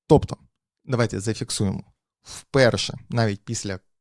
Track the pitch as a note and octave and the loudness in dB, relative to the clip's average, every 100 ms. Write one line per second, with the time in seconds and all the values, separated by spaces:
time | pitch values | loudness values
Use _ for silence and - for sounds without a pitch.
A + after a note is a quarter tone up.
0 | - D3 - - _ _ _ _ - B2+ | 4 4 4 -10 _ _ _ _ -6 -2
1 | A#2 A2 G2 A2 - - G#2 F#2 - _ | -2 -2 -4 -4 -4 -2 -2 -2 -8 _
2 | _ _ - - - C#3 B2 G#2 - - | _ _ -20 -20 -2 4 4 4 -2 -8
3 | - A#2+ A2+ G2+ - A#2 G#2 F#2 _ _ | -6 0 0 -2 -6 -8 -6 -10 _ _